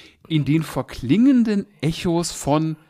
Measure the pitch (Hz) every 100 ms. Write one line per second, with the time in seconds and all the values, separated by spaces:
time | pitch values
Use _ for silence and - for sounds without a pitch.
0 | - _ - 160 135 160 151 143 - -
1 | 120 190 262 254 226 202 - - 147 165
2 | 185 170 170 - - 151 160 156